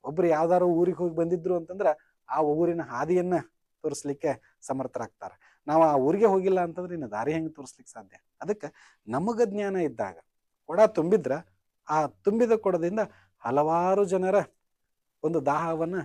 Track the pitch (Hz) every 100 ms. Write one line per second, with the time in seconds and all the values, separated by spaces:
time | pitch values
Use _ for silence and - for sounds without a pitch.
0 | 135 156 170 156 165 180 180 170 175 165
1 | 175 160 170 180 175 175 165 190 190 151
2 | _ _ - 147 151 151 175 170 156 120
3 | 156 180 180 170 - _ _ _ 151 139
4 | 143 139 160 135 _ _ - 135 127 -
5 | 113 _ 92 - _ _ - 160 160 143
6 | 131 196 214 190 190 185 175 165 180 170
7 | 123 104 123 160 160 151 131 - - 113
8 | 101 - _ _ 156 208 - _ - _
9 | 104 123 196 220 226 202 202 190 156 113
10 | 101 82 _ _ _ _ - 175 214 214
11 | 165 208 135 143 - _ _ _ - 156
12 | 143 _ - 226 233 220 202 175 170 214
13 | 202 - _ _ 117 135 156 165 180 190
14 | 196 185 185 196 160 _ _ _ _ _
15 | _ _ 160 165 135 151 170 160 165 185